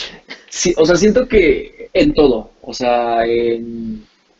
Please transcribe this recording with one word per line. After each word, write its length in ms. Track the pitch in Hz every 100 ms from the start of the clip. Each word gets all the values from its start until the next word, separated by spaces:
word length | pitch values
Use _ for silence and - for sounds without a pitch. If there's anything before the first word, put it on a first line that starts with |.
| - - - - _
Sí, 260 | - 180 175
o 80 | 160
sea, 100 | 175
siento 320 | 214 247 254
que 640 | 214 160 123 - - -
en 220 | 185 147
todo, 360 | 151 143 113 107 _
o 100 | -
sea, 540 | 117 123 120 117 117 117
en, 800 | 117 120 117 117 117 113 110 - _ _